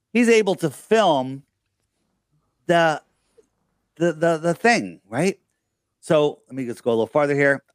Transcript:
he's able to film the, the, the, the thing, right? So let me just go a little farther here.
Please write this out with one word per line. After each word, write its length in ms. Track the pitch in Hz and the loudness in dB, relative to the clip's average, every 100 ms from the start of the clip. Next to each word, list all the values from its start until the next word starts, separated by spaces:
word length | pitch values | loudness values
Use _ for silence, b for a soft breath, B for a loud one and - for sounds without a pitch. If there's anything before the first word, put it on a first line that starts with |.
| _ | _
he's 160 | 226 233 | 0 4
able 260 | 226 202 170 | 4 2 -2
to 140 | 165 | -4
film 720 | - - 220 190 139 131 135 - _ _ _ _ _ _ _ _ _ _ _ - | -6 0 2 2 0 -2 -10 -18 _ _ _ _ _ _ _ _ _ _ _ 0
the, 340 | 170 165 147 - _ _ _ _ _ _ _ _ - | 2 2 -2 -10 _ _ _ _ _ _ _ _ -4
the, 160 | 170 | -4
the, 240 | 156 170 160 | 0 -2 -2
the 160 | 170 | -4
thing, 480 | 165 226 214 98 82 _ | 0 0 0 -2 -12 _
right? 280 | 117 160 - _ _ _ _ _ _ | -4 -4 -4 _ _ _ _ _ _
So 400 | - 156 147 - _ | -2 0 0 -4 _
let 80 | 131 | -12
me 100 | 120 | -10
just 160 | 113 | -6
go 80 | 123 | -2
a 20 | |
little 140 | 113 107 | -2 0
farther 280 | 151 143 143 | 0 0 2
here. 260 | 143 135 - | 0 0 -6